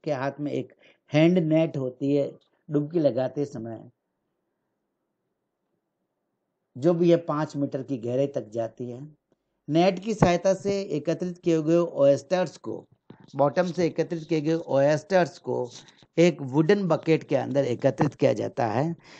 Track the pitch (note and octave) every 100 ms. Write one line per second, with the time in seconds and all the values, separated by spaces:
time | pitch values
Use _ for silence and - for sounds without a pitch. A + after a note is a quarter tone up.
0 | - C3+ C3+ C#3 D3 C3 - _ _ _
1 | _ D3 E3 F3+ D#3+ D#3 D#3+ D3+ C3 -
2 | C#3 C#3+ C#3 - _ _ - D3 D3 E3+
3 | D3 A#2 B2+ D3 C#3+ A#2+ A2+ A2 A2 _
4 | _ _ _ _ _ _ _ _ _ _
5 | _ _ _ _ _ _ _ _ _ _
6 | _ _ _ _ _ _ _ A#2+ D3 E3+
7 | F3 E3+ E3+ D3+ D#3 D3 C#3 C#3 B2 C3
8 | B2 B2+ C#3 C#3 G#2+ A2+ A2+ - B2 A#2+
9 | D3+ D3+ _ _ _ _ - D#3 F3+ F#3
10 | G3+ G#3+ F3+ F3 F#3+ F#3+ G3 G3+ G3 D3
11 | D3 D#3+ F3+ F3 F3 D#3+ D3+ E3+ E3+ -
12 | C#3 C#3 - F#3 D#3+ - A2 G2+ - _
13 | _ - - C3+ C#3+ F3+ F3+ E3 E3 D#3
14 | D#3+ E3+ D#3 D#3+ D3+ E3 E3 C3+ C#3+ D3+
15 | - F#3 E3 - - B2 B2 - - _
16 | _ - E3+ D3 C3+ C3+ D#3+ G#3 F#3+ D#3
17 | - D#3 C#3 C#3 A#2 C3+ B2+ A#2+ C#3 -
18 | D#3 - C3+ A2 A2 - A#2 G#2 D#3+ E3+
19 | -